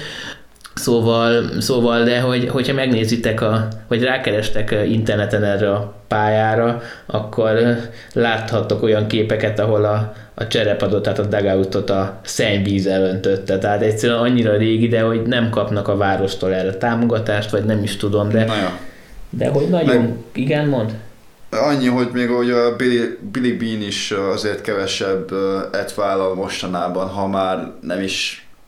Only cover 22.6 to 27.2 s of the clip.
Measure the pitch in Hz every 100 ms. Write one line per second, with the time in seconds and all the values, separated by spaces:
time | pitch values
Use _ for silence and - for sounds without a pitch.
22.6 | 120 113 127 120 113 - 104 113 123 98
23.6 | 113 110 101 98 - 101 98 - 104 98
24.6 | - 101 95 - 101 95 90 95 98 95
25.6 | 95 98 98 - 101 98 95 92 95 -
26.6 | 95 90 90 90 95 98